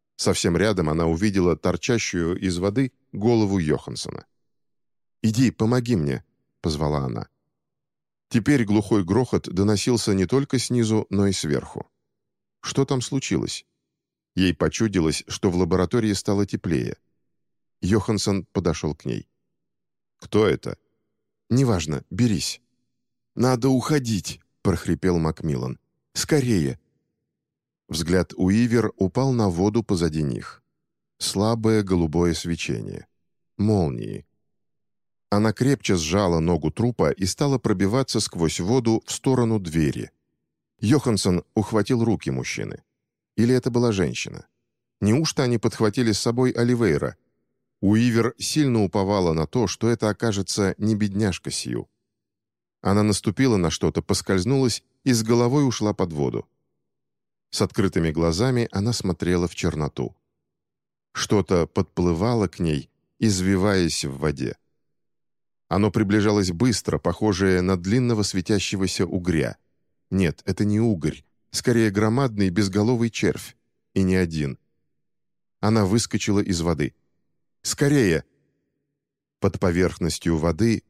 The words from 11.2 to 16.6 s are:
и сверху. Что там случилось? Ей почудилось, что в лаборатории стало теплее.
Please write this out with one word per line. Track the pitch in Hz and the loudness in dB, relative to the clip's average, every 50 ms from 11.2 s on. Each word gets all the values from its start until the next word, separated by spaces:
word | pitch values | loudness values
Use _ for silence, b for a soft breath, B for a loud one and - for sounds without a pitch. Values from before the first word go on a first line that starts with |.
| 101 | 2
и | 101 | 2
сверху. | 92 - - 76 71 64 - - - - - - _ _ _ _ _ _ _ _ _ _ _ _ _ _ | 0 -2 -2 -2 -2 -2 -4 -8 -12 -14 -14 -14 _ _ _ _ _ _ _ _ _ _ _ _ _ _
Что | - - - 135 139 | -12 -4 -2 -2 0
там | - 143 127 | 0 0 -2
случилось? | 117 - 139 135 - - 95 69 50 - - - - _ _ _ _ _ _ _ _ _ _ _ _ _ _ | -2 -4 -4 -4 -2 -2 -2 -2 -2 -4 -8 -12 -14 _ _ _ _ _ _ _ _ _ _ _ _ _ _
Ей | 90 95 90 82 | 0 2 2 2
почудилось, | - 85 80 - - 113 107 98 90 80 80 76 - - | 2 0 -2 0 0 -2 0 2 2 2 2 0 -2 -6
что | - - - - 98 | -10 -6 -2 0 0
в | 87 | 2
лаборатории | 90 92 80 92 90 90 85 - 123 110 107 98 | 2 0 2 2 0 0 0 0 0 0 0 -2
стало | - - - 101 101 101 | -2 -2 -2 0 0 0
теплее. | - - 101 | -2 -4 -6